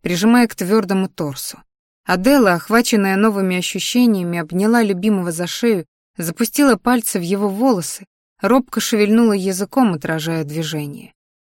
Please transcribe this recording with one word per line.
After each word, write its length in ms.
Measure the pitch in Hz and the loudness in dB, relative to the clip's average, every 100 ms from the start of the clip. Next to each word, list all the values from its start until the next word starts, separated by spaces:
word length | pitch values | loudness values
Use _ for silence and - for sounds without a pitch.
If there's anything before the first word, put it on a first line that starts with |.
прижимая 460 | - 175 214 240 233 | -6 0 4 4 2
к 80 | - | 0
твёрдому 540 | 180 220 190 190 190 | -2 0 0 -2 -2
торсу. 520 | - 151 135 - - _ _ _ _ - | -4 -8 -8 -12 -14 _ _ _ _ -4
Аделла, 480 | 180 214 285 202 | 0 4 6 4
охваченная 640 | 170 - 226 240 214 196 190 | 2 2 0 2 0 0 2
новыми 400 | 220 196 190 180 | 2 2 -2 -2
ощущениями, 800 | 175 185 - 247 240 196 175 170 | -4 -6 -2 2 2 2 -2 -4
обняла 420 | 160 175 208 240 | -4 -2 2 2
любимого 500 | 214 185 214 196 175 | 2 0 0 0 -2
за 140 | 165 175 | -4 -6
шею, 400 | - 233 196 - _ _ - | -2 0 0 -4 _ _ -10
запустила 580 | 170 - 233 - 285 208 | -8 -4 -4 2 2 2
пальцы 420 | 240 247 - 196 | 0 0 -2 -4
в 20 | |
его 280 | 170 196 202 | -4 -2 -2
волосы, 560 | 196 269 196 151 - - _ _ _ | 0 0 0 -4 -12 -18 _ _ _
робко 380 | 196 262 - - | 2 2 0 -4
шевельнула 540 | - 214 208 226 233 | -2 0 2 4 4
языком, 600 | 202 190 185 196 269 233 | 2 -2 -4 -4 0 0
отражая 500 | 160 165 160 156 165 | 0 -4 -4 -4 -4
движение. 680 | 147 156 156 156 147 143 - _ _ _ | -6 -6 -6 -6 -8 -12 -18 _ _ _